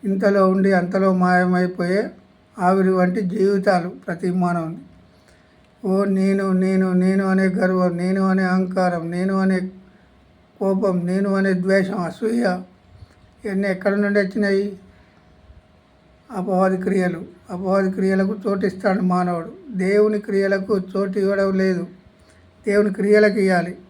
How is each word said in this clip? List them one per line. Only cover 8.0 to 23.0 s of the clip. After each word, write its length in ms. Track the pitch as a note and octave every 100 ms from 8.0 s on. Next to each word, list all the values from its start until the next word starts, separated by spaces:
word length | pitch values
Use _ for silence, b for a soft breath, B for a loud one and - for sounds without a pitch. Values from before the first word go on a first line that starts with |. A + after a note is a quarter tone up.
| F3+ F#3+
అనే 200 | F#3+ F#3+
అహంకారం, 680 | F#3 F#3 F#3 F#3 F3+ F3 E3
నేను 280 | F3 F#3+ F#3+
అనే 220 | F#3+ F#3 F#3 - b b b b b _ _ _
కోపం, 480 | G3 F#3+ G3 F3+ F3
నేను 280 | F#3+ G3+
అనే 180 | G3 G3
ద్వేషం, 480 | F#3 F3+ G3 F#3+ G#3
అసూయ, 600 | E3+ - A3+ A#3 A3+ F3+ F#3 - _ - b b _ _
ఇవన్నీ 240 | G#3+ G3 G3
ఎక్కడి 320 | F#3+ G3+ G3+
నుండి 200 | G3+ G3+
వచ్చినాయి? 580 | F#3+ G3 G3+ G3 G3+ F#3+ - b b b b _ - - _ _ _ _ _ _ _
అపవాది 460 | A3+ F#3 F#3 F#3+ F#3
క్రియలు. 480 | F#3+ G3+ F3+ E3 - - -
అపవాది 420 | F3+ F#3+ G3 F#3+
క్రియలకు 440 | F#3+ F#3+ F#3+ F#3+ G#3 G#3
చోటిస్తాడు 540 | G3 F#3+ F#3 G#3+ F#3+
మానవుడు. 520 | F#3 F3+ F3+ E3+ E3 F4+ E4
దేవుని 480 | G#3 F#3 G#3 G#3+ G#3+
క్రియలకు 600 | G#3 G3 G3 G3 F#3+ G#3
చోటు 400 | F#3 G3 G3 F#3+
ఇవ్వడం 360 | F#3+ G3 G3
లేదు. 320 | F#3+ F#3+ F3+ F3+ - - _ b b b _ -
దేవుని 260 | G3+ G#3
క్రియలకు 460 | F#3+